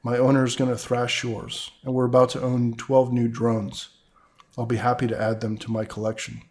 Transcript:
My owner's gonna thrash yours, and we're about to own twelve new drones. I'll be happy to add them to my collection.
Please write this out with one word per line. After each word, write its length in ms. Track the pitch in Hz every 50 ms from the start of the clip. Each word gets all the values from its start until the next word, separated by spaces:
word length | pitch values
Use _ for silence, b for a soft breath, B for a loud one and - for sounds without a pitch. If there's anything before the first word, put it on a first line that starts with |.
| -
My 140 | 117 120
owner's 380 | 123 127 131 139 135 131 123 120
gonna 220 | - 135 127 120
thrash 460 | 113 - - 123 120 120 123 - - -
yours, 480 | 123 113 - - 117 - - - - _ _ -
and 100 | 131 131
we're 120 | 127 127
about 240 | 120 123 127 127 127
to 120 | - 135
own 340 | 127 127 127 123 120 120 113
twelve 360 | 113 - - 135 131 127 123
new 160 | 123 120 120
drones. 640 | 117 117 117 113 120 113 110 101 98 - - - - _ _ _ b b b b b b b b b _
I'll 80 | - 120
be 120 | 113 120
happy 300 | 107 - 123 120 - 131
to 120 | 117 113 -
add 220 | 110 107 113 110
them 160 | - 107 107 104
to 120 | - 113
my 140 | 113 113 107
collection. 580 | - - 104 107 110 110 - - - 117 113 - _